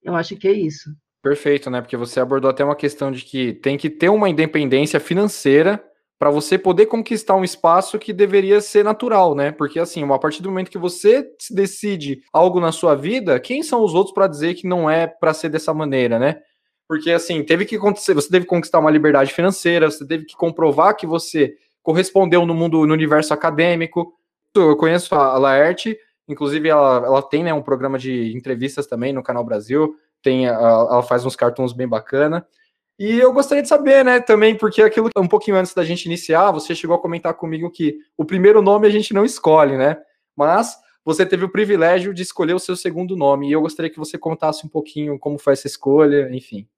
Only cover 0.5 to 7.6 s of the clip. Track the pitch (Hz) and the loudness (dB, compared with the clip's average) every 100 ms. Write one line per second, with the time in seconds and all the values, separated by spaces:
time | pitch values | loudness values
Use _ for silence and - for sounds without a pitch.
0.5 | 214 165 147 - 151 _ _ 139 143 147 | 0 -2 -8 -16 -20 _ _ -4 -2 0
1.5 | 143 135 123 120 123 120 - 127 135 135 | -2 -2 -8 -6 -8 -6 -4 -2 0 0
2.5 | 131 143 147 143 147 139 127 - 135 123 | 0 -2 -2 -4 -4 -8 -8 -10 -6 -6
3.5 | 110 - 139 156 151 170 214 208 151 160 | -4 -4 -4 -6 -2 0 2 0 0 -2
4.5 | 151 143 131 151 156 - 175 208 - 143 | 0 0 0 0 -2 -2 -2 -2 -2 2
5.5 | 139 165 208 - _ _ _ 147 147 151 | 4 4 0 -8 _ _ _ 0 0 0
6.5 | 185 190 180 214 226 220 226 - 190 185 | -2 0 4 2 2 -4 -6 0 0 0
7.5 | - | 0